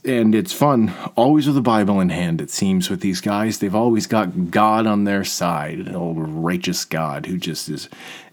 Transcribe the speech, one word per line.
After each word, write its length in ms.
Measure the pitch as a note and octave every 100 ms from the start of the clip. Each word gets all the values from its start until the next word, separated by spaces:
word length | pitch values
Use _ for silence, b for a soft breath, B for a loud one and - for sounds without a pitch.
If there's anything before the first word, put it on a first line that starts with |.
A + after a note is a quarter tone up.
| -
and 300 | B2 A2 G#2+
it's 180 | F2+
fun, 400 | - D3 B2+ G#2+ B B -
always 320 | B2+ D#3 C#3+
with 100 | C#3
a 40 |
Bible 380 | A#2+ A2 G2 G2
in 100 | F2+
hand, 300 | D#2+ F2 E2
it 120 | D2
seems, 380 | - G2 F#2 F2+
with 120 | F#2
these 180 | G2+ F2+
guys. 400 | G#2 G#2 A2 G2+
They've 140 | G2
always 320 | G#2+ A#2+ A2 -
got 460 | A2 F#2 F2+ E2+
God 340 | G#2+ G#2+ A2 A2
on 200 | G#2 G2+
their 180 | G2
side, 560 | F#2 - F2+ D#2+ D2+ D#2+
an 160 | F#2+ F#2
old 240 | E2+ D#2+
righteous 640 | D#2 D#2 E2 F2+ F2+ F2 -
God 400 | D#2+ D#2 C#2+ -
who 120 | F2+
just 300 | E2+ D2+ -
is, 220 | C#2+ - B B B B